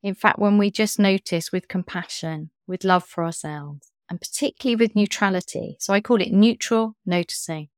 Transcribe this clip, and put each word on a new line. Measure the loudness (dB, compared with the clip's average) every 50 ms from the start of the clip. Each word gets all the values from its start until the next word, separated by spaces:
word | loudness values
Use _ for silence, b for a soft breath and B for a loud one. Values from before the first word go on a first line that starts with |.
| _
In | -6 -8
fact, | 0 0 0 2 2
when | 2 4 4
we | 4 4 2
just | 2 0 -2 -2 2 2
notice | 4 4 4 2 _ -2 -4 -4 -4 -2
with | -6 -6 -6 _
compassion, | -6 -6 -6 -6 -8 -10 -10 -10 -12 -8 -8 -6 -6 -8 -10 -12 _ _ _
with | -10 -10 -4 0
love | 2 2 2 2
for | -2 -6 -4 -4
ourselves, | -4 -4 -6 -10 -10 -10 -10 -10 -12 -14 -16 _ _ _ _ _ _
and | -12 -10
particularly | -10 -10 -6 -4 -4 -4 -4 _ -2 -2 2
with | 4 2 2 4
neutrality. | 2 0 2 0 -2 0 0 0 -2 -4 -6 -8 -8 -8 -8 -10 _
So | -4 0 0
I | 0
call | 2 2 2 2
it | 2 2 4
neutral | 6 6 6 4 0 -2 -2 0 0 0 -2 -6 _ _
noticing. | -2 0 0 0 _ -6 -10 -8 -8 -8 -10 -10 -14 _